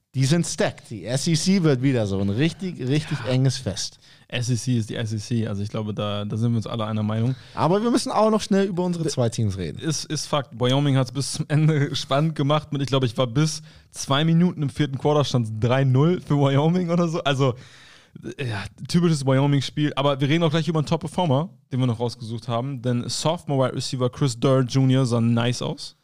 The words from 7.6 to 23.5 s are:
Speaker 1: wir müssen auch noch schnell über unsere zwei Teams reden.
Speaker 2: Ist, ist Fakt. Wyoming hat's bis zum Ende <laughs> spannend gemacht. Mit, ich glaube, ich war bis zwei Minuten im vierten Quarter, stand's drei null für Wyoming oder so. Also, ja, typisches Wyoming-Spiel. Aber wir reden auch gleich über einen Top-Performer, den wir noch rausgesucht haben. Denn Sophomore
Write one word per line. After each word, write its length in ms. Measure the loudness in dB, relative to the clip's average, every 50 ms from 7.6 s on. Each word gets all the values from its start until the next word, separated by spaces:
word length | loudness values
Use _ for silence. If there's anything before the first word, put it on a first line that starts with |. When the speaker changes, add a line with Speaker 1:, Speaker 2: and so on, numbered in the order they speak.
| 2 2 2 2 2
Speaker 1:
wir 80 | 2
müssen 200 | 0 0 0 0
auch 200 | 0 2 2 2
noch 100 | 2 0
schnell 240 | 0 0 2 2 2
über 160 | 0 -2 -2 -2
unsere 200 | -2 -2 -2 -4
zwei 200 | -2 0 0 0 0
Teams 280 | 0 0 -2 -2 -2
reden. 200 | -2 -6 -6 -8 -6
Speaker 2:
Ist, 260 | -4 -4 -4 -4 -4
ist 200 | -6 -6 -6 -4
Fakt. 300 | -2 -2 -2 -2 -4 -4 -2
Wyoming 360 | 0 2 2 2 2 2 2
hat's 160 | 2 0 0
bis 220 | -2 -6 -6 -4 -6
zum 120 | -6 -4 0
Ende 440 | 2 2 4 4 4 2 0 0 -2
<laughs> 20 |
spannend 360 | -6 -2 0 0 2 2 0 0
gemacht. 360 | 0 0 2 2 0 0 0
Mit, 100 | 0 0
ich 60 | 2
glaube, 180 | 2 2 2 2
ich 120 | 0 0
war 100 | 0 -2
bis 340 | 0 2 2 2 2 0 -6 -12 -16 -20 -20 -20 _
zwei 320 | -14 -10 -4 -2 0 2 4
Minuten 380 | 4 4 4 4 2 2 -2 -4
im 60 | -4
vierten 280 | -2 -2 -2 -2 -2
Quarter, 280 | -2 0 2 2 2 2
stand's 260 | 2 0 0 0 -2 -2 -2
drei 240 | 0 2 2 2 4
null 380 | 4 4 4 4 4 2 0
für 160 | -2 0 2
Wyoming 520 | 2 4 4 4 4 4 2 2 2 0 0
oder 160 | 0 0 0 0
so. 120 | -2 -2 -2
Also, 320 | 0 0 2 2 0 0 -2 -10 -20 -20 -20 -20 -20 -20 -20 -20 _ -20 -14 -14 -12 -10 -8
ja, 240 | -6 -6 -6 -6 -8 -12 -12 -14 -6
typisches 360 | 0 2 4 4 4 2 2 2
Wyoming-Spiel. 680 | 2 2 4 4 4 2 2 0 -2 -2 -2 -2 0 0
Aber 240 | 0 0 0 2 2
wir 80 | 0 0
reden 140 | 2 2 2
auch 60 | 2
gleich 180 | 0 0 0
über 120 | 0 0 0
einen 80 | 0
Top-Performer, 600 | 0 -2 -2 -2 -4 -4 -2 0 2 2 2 0 -2 -8 -16 _ _
den 80 | -2 0
wir 60 | 0
noch 140 | 0 0 0
rausgesucht 480 | -2 -4 -4 -6 -10 -10 -10 -8 -6
haben. 340 | -4 -4 -4 -4 -4 -6 -4
Denn 260 | -2 -2 -2 -2 -2
Sophomore 600 | -4 -6 -2 -2 -2 -2 -2 -2 -2